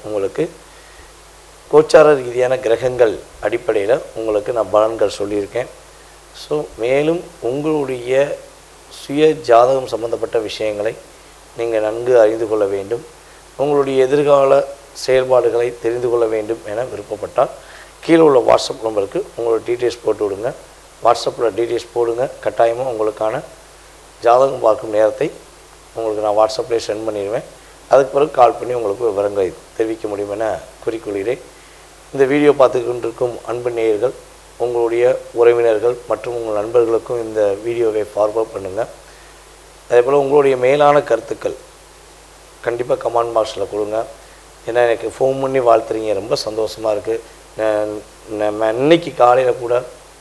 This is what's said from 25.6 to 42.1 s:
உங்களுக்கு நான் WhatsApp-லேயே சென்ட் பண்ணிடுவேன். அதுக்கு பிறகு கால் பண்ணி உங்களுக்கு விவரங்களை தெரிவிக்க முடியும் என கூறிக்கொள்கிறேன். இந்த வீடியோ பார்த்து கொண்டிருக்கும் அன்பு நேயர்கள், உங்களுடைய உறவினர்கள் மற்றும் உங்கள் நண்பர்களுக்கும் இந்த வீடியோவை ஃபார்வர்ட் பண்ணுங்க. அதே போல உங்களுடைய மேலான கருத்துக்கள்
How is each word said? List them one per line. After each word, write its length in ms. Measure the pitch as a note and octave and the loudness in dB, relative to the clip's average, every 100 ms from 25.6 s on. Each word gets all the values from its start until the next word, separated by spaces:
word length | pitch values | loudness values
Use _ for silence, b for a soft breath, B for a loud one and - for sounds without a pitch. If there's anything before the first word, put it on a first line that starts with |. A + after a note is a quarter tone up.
| - - - | -20 -20 -16
உங்களுக்கு 300 | - A2+ G#2+ | -8 -4 -2
நான் 120 | G#2+ G#2 | 0 2
WhatsApp-லேயே 440 | A2 - A#2 A2+ - | 2 0 -4 -4 -4
சென்ட் 240 | G#2+ A2 | -6 -6
பண்ணிடுவேன். 320 | G#2+ G2+ B2+ - B B B - | -6 -6 -6 -8 B B B 2
அதுக்கு 240 | B2+ C3+ | 4 4
பிறகு 180 | F3+ A3 | 2 0
கால் 240 | C3+ A#2 | 4 4
பண்ணி 200 | - A#2 | 2 -4
உங்களுக்கு 300 | B2 G#2+ G2 | -4 -4 -2
விவரங்களை 480 | A#2 G2 G2+ G2+ F2+ - - - | -2 0 -2 0 -2 -4 -10 -4
தெரிவிக்க 320 | A2+ A2 G#2 | -4 -4 -6
முடியும் 220 | G2+ G2+ | -6 -6
என 280 | G2+ A2 F2 - - - | -4 -4 -6 -10 -10 -8
கூறிக்கொள்கிறேன். 520 | A2+ G#2 G2+ G#2 C3+ - B B B B - - | -8 -6 -6 -4 -6 -10 B B B B -20 -8
இந்த 120 | C#3 | 0
வீடியோ 280 | C3 D3 D3 | 2 4 4
பார்த்து 340 | C#3 B2 B2+ A#2+ | 6 4 2 -4
கொண்டிருக்கும் 520 | B2 A#2 A#2 B2 A2+ - | -4 -6 -4 -6 -6 -8
அன்பு 240 | A#2+ B2 | -6 -4
நேயர்கள், 420 | A#2 A2+ G#2 B2 - - - - - | -2 0 0 -2 -4 -16 -20 -20 -6
உங்களுடைய 600 | A#2+ A#2+ A#2 A#2 B2 C3 - | -4 0 0 2 2 0 -4
உறவினர்கள் 640 | A2+ A#2+ A#2+ A#2 G#2+ A#2+ B2 - | 2 4 6 4 2 0 -2 -4
மற்றும் 260 | A2 B2 | -6 -6
உங்கள் 280 | A#2+ A2+ G#2 | -8 -4 -4
நண்பர்களுக்கும் 600 | A2 A#2+ A2+ A2+ - A#2+ | 0 2 2 0 -2 -6
இந்த 320 | A2 G#2+ G#2 G2+ | -4 -2 0 -2
வீடியோவை 400 | A#2 A#2 A2+ G#2+ G#2 G2+ | -4 -2 -2 -2 -4 0
ஃபார்வர்ட் 360 | G#2+ A2+ A2 | 0 0 -4
பண்ணுங்க. 340 | G2+ F#2+ G2 B2 - B B B B B - - - - | -6 -8 -8 -8 -12 B B B B B -20 -20 -20 0
அதே 100 | A#2+ | 2
போல 180 | B2 C#3+ | 4 2
உங்களுடைய 380 | C#3 D3 C#3 B2+ | 4 4 4 2
மேலான 460 | B2+ D3 D3 D3 | 2 4 4 4
கருத்துக்கள் 520 | - A2+ - A2 F#2 - - - - - - | 2 -2 -2 -8 -8 -8 -14 -20 -20 -20 -20